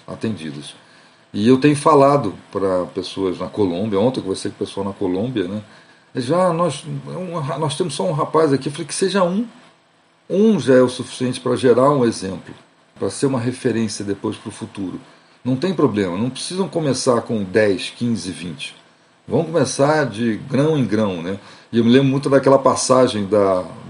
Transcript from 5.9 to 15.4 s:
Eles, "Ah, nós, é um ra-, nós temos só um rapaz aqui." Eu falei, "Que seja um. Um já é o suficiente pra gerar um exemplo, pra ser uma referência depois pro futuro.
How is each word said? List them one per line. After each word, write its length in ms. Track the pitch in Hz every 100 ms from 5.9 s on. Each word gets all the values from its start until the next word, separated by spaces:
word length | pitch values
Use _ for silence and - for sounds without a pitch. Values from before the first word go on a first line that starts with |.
| _ _
Eles, 180 | 131 120
"Ah, 220 | 170 185
nós, 320 | 165 175 139 151 143 139
é 40 | 156
um 200 | 185 170
ra-, 200 | 139 151
nós 180 | 156 -
temos 200 | 180 -
só 120 | 190
um 60 |
rapaz 400 | 151 151 160 160
aqui." 160 | 135 156
Eu 20 |
falei, 160 | 147 151
"Que 60 |
seja 300 | - 190 196 175
um. 200 | 196 240 - - _ _ _ _ _ -
Um 280 | 185 220 190
já 180 | 120 127
é 60 |
o 60 | 127
suficiente 540 | - - - 127 123
pra 160 | 127 117
gerar 320 | 127 117 139
um 160 | 143 120
exemplo, 480 | 104 95 90 - - _ _ _ -
pra 120 | 101
ser 160 | - 139
uma 160 | 131
referência 640 | 120 123 123 110 110 - 101
depois 320 | 98 107 101
pro 120 | 107
futuro. 520 | - 104 - 92 85 - _ _ _